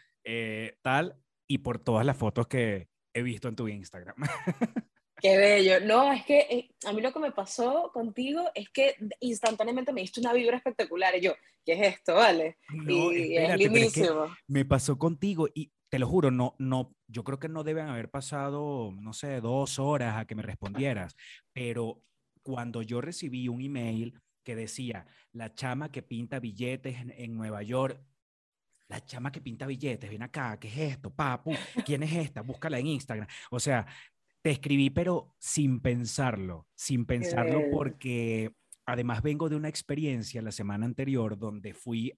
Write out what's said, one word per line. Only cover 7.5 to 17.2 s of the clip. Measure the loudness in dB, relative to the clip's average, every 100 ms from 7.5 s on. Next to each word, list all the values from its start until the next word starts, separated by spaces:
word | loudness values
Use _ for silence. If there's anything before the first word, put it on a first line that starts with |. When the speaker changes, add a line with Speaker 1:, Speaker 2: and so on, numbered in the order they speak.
| -2 0 0 0
Speaker 2:
contigo | -4 -6 -4 -2 -2 -2
es | -4 -6
que | 2 2 2 -6 -4
instantáneamente | -4 2 2 2 0 0 -2
me | -4
diste | -4 -2
una | 2
vibra | 4 4 2
espectacular. | 0 -2 -2 2 2 4
Y |
yo, | 2 0 _ _
"¿Qué | 0
es | 4 4 2
esto, | 4
vale?". | 6 8 6 0 -6 -12
Speaker 1:
No, | -6 2 4 4
Speaker 2:
Y | 2 2 2
es | 4
Speaker 1:
espérate, | 6 6
pero | 6 6
es |
que | 6 4
Speaker 2:
lindísimo. | 2 -2 -6 -2
Speaker 1:
me | 2
pasó | 4 2 2 2
contigo | 0 0 -2 0 0
y | -2 -10 _ -6
te | -2
lo | 2
juro, | 4 4
no, | 4 0 -2
no, | -2 -2 -2 _ -14
yo | -10